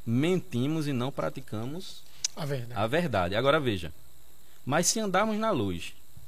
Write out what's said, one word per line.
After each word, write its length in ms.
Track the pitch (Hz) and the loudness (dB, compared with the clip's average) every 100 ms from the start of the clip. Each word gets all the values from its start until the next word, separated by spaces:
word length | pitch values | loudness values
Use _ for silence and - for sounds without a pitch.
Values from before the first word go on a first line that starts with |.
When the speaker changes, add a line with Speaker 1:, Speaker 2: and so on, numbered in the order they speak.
Speaker 1:
mentimos 840 | - 117 156 185 - 117 135 160 147 | 0 2 4 2 0 0 2 2 0
e 60 | |
não 180 | 131 127 | 0 0
praticamos 920 | - 156 135 127 107 120 160 - - - - - - | -2 -2 -4 -4 -4 -4 -6 -8 -8 -8 -6 -6 -4
Speaker 2:
A 100 | 151 | -2
verdade. 340 | 139 117 120 | -2 -2 0
Speaker 1:
a 60 | 113 | 2
verdade." 480 | 151 175 107 87 101 | 2 2 2 2 4
Agora 240 | 131 156 | 4 4
veja, 340 | 131 98 85 - - - - - - - - | 4 0 -2 -6 -10 -10 -10 -10 -10 -8 0
"Mas 220 | 147 175 | 2 2
se 120 | 226 | 2
andarmos 380 | 214 185 220 208 | 2 2 2 2
na 140 | 220 | 2
luz", 420 | 170 101 85 - - - - | 2 2 0 -4 -8 -8 -10